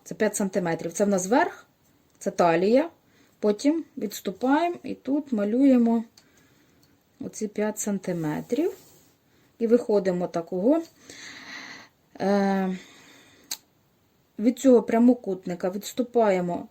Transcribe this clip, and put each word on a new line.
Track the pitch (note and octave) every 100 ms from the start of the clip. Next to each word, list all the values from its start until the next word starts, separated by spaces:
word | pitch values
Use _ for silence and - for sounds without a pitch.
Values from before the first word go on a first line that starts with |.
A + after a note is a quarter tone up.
це | - F3
п'ять | G#3+ -
сантиметрів. | G3 G3 F3 D#3+ E3+
Це | - G3+
в |
нас | F#3+ F#3
верх, | C4 F4+ - - _ _ _ _ _
це | G3
талія. | F#3+ F3 E3+ F#3+ B3+ E4 - _ _ _ _
Потім | G#3+ G#3 C#4+ D#4+ - -
відступаємо | G#3 - - F#3+ B3+ D4 E4+ F4
і | - G2
тут | - D4 D4+
малюємо | G#3+ G#3 A#3+ C#4 B3+ A#3 A#3 A3 _ _ _ _ _ _ _ _ _ _ -
оці | G3 - G#3+
п'ять | - G#3+ G#3
сантиметрів. | - G3 - E3+ D#3 D#3+ D#3+ A#3+ F4+ - - _ _ _ _ _ _ -
І | A3+
виходимо | A#3+ - G3+ F#3 F3+ F3
такого. | E3+ E3 F#3 G#3+ E4 E4 _ - - - - - - - - - _ _ -
Е, | F#3+ G3+ G3 F#3+ F#3+ F#3 - - - - - _ - - _ _ _ _ _ _ _ -
від | A3 A#3+
цього | C4+ A#3+
прямокутника | A#3 A3+ A#3+ A#3+ - F#3+ F#3+ F3 F#3
відступаємо | G3+ - - A#3+ A#3+ G#3+ F#3 F3 F3 A3